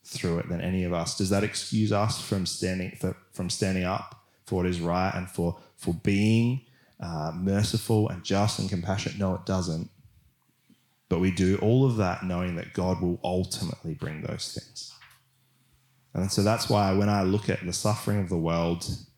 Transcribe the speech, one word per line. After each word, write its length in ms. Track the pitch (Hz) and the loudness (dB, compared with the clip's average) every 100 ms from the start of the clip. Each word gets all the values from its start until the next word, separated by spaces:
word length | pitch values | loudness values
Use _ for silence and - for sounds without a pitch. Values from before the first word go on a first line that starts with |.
| - | -12
through 340 | - 90 85 | -4 -2 -2
it 100 | - | -2
than 120 | 85 | -4
any 220 | 87 92 | -2 0
of 100 | 90 | 0
us. 240 | 87 85 - | 0 -2 -2
Does 120 | 95 | 2
that 140 | 101 | 2
excuse 480 | 107 - - 110 107 | 0 -4 -2 0 2
us 300 | 104 110 - | 2 2 -2
from 240 | - 98 87 | -2 -2 -2
standing, 460 | - 92 92 90 | -2 -2 -2 -6
for, 240 | - 92 - _ | -4 -6 -6 _
from 160 | - 90 | -8 -6
standing 340 | - 95 95 | -2 0 0
up 400 | 90 104 - - _ _ - | 0 -2 -6 -18 _ _ -4
for 100 | 92 | 0
what 100 | 90 | 0
is 140 | 87 | 0
right 320 | 85 87 95 | 0 2 0
and 160 | 95 92 | -2 -6
for, 280 | - 85 - - _ | -2 -2 -2 -14 _
for 180 | - | -4
being, 680 | 85 - 98 107 113 117 131 - _ _ _ | 0 2 4 6 6 4 0 -8 _ _ _
uh, 320 | 87 80 80 82 | -8 -4 -4 -2
merciful 720 | 95 98 107 - - 110 107 | 0 2 2 0 2 2 2
and 140 | 90 | -2
just 360 | - 98 104 - | 0 2 2 0
and 100 | 95 | -2
compassionate? 500 | 95 85 98 - 101 | -2 -2 -2 -2 -2
No, 160 | 95 90 | -2 -2
it 100 | - | 0
doesn't. 440 | 95 87 80 - _ - _ _ _ _ _ _ _ _ _ _ | 0 0 -4 -6 _ -20 _ _ _ _ _ _ _ _ _ _
But 100 | 85 | 2
we 120 | 92 | 2
do 260 | 90 92 98 | 4 2 4
all 280 | 107 123 135 | 4 4 4
of 120 | 110 | 4
that 260 | 92 87 | 0 0
knowing 320 | 92 87 90 85 | -2 -2 -2 -4
that 180 | - | -6
God 280 | - 90 87 | -2 0 0
will 180 | 87 87 | 0 0
ultimately 680 | 90 90 92 - 85 - 80 | 0 0 -2 -4 -6 -6 -8
bring 280 | 73 82 78 | -6 -6 -6
those 320 | 78 78 - | -8 -8 -8
things. 400 | - - - - - - - _ _ _ _ _ _ _ _ _ | -10 -14 -16 -16 -18 -20 -20 _ _ _ _ _ _ _ _ _
And 180 | - 98 | -4 0
so 100 | - | 2
that's 280 | 101 113 - | 2 2 2
why 240 | 104 98 | 4 4
when 160 | 95 101 | 4 4
I 140 | 104 | 4
look 260 | 92 104 110 | 2 2 0
at 160 | - - | -2 -2
the 80 | |
suffering 460 | - 107 107 - 104 | -2 0 0 0 0
of 100 | 90 | 0
the 80 | 90 | 0
world, 520 | 82 85 85 85 - - - | 2 2 2 0 -4 -8 -10